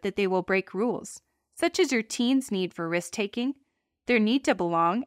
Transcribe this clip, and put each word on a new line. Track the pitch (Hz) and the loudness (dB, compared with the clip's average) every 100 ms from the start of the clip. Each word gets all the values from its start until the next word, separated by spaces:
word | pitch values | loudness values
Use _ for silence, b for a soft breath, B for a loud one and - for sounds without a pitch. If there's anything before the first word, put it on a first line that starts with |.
that | 202 | -4
they | 190 196 | 0 0
will | 185 | 0
break | 180 190 185 | 0 0 0
rules, | 185 233 185 - - _ _ _ - | -2 -2 -2 -8 -16 _ _ _ -2
such | 339 339 | 0 2
as | 330 | 2
your | 240 | 0
teen's | 220 - 240 269 262 | -2 -2 2 2 0
need | 196 180 | -2 -4
for | - 165 | -4 -2
risk-taking, | 175 - - 202 240 254 - _ _ _ _ - | -2 -2 -4 -4 -4 -4 -6 _ _ _ _ 0
their | 240 | 2
need | 214 269 | 4 2
to | 294 | 2
belong | 202 170 170 170 220 | 0 0 2 2 2